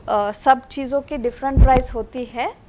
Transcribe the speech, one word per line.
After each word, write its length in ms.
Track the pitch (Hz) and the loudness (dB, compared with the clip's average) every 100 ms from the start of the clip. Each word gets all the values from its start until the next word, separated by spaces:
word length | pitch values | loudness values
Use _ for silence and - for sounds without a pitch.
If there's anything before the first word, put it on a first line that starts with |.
| - | -4
अ, 220 | 214 208 | -2 -2
सब 360 | 214 - 254 - | 0 2 2 0
चीज़ों 340 | 285 262 277 | -10 -4 -4
की 160 | 277 294 | -4 -6
different 460 | 233 - 269 269 | -6 -6 0 4
price 300 | 262 254 254 | 6 4 0
होती 320 | 233 214 254 | -8 -10 -10
है, 300 | 226 240 339 - | -10 -8 -8 -8